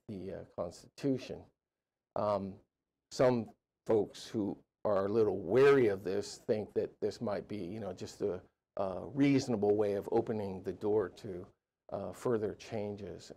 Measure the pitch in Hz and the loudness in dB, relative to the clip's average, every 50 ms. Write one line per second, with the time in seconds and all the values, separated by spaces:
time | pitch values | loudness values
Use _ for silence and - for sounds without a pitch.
0 | _ - 107 92 87 95 87 87 87 - _ - 90 87 85 - - - _ - | _ -12 -10 -10 -8 -10 -10 -10 -12 -12 _ -8 -8 -8 -8 -12 -20 -20 _ -4
1 | - 143 135 127 - - - - - - _ _ _ _ _ _ _ _ _ _ | -2 -2 -2 -2 -4 -8 -12 -14 -14 -20 _ _ _ _ _ _ _ _ _ _
2 | _ _ - - 107 104 104 98 95 95 95 - _ _ _ _ _ _ _ _ | _ _ -6 -2 0 0 0 0 -2 -6 -10 -14 _ _ _ _ _ _ _ _
3 | _ _ - - 139 127 123 120 110 - - _ _ _ _ _ _ - 110 107 | _ _ 0 4 4 4 4 4 0 -4 -10 _ _ _ _ _ _ 2 4 4
4 | 98 - - - - - - 113 101 98 - - _ _ _ _ - 107 104 95 | 2 0 -4 -12 -12 -6 -4 -2 -2 -2 -4 -6 _ _ _ _ -2 2 2 2
5 | 98 98 104 117 110 104 95 98 95 80 101 127 135 143 139 139 123 107 98 95 | 2 2 4 4 4 4 2 0 0 2 6 8 8 8 8 8 6 4 2 0
6 | 107 87 95 101 98 - - - - - 113 107 101 - - 113 104 - - _ | -2 -2 -2 -2 -4 -6 -8 -6 -2 -2 -2 -2 -2 -4 -2 -2 -2 -2 -4 _
7 | - 107 98 - 120 107 101 90 - - 107 104 90 85 101 113 107 98 92 - | -4 -4 -4 -4 -4 -4 -4 -4 -6 -6 -8 -8 -8 -8 -8 -8 -8 -8 -8 -10
8 | 110 95 - - - 104 87 90 - _ _ _ _ _ _ - 98 95 92 90 | -12 -12 -6 -4 -2 -2 -2 -4 -8 _ _ _ _ _ _ -4 -4 -4 -4 -6
9 | 92 - 127 143 139 143 139 131 135 - 120 101 104 104 104 107 107 104 101 101 | -8 -6 0 2 2 4 4 2 2 0 0 2 4 4 4 4 4 2 0 -2
10 | 95 - - 113 113 - 113 107 101 98 95 92 90 120 110 98 107 104 104 107 | -2 0 0 2 2 0 -2 -4 -4 -4 -6 -6 -6 -8 -6 -2 0 2 2 2
11 | 98 87 - - - 113 90 90 92 - _ _ _ _ _ _ _ - - 101 | 2 0 -4 -10 -12 -10 -10 -10 -12 -14 _ _ _ _ _ _ _ -10 -10 -8
12 | 98 95 92 - - 135 120 107 107 101 87 - - - - 110 104 104 104 98 | -8 -8 -8 -4 -2 0 0 0 0 -2 -6 -8 -10 -8 -6 -6 -4 -6 -6 -8
13 | 101 90 85 87 - - - | -10 -12 -12 -14 -16 -18 -18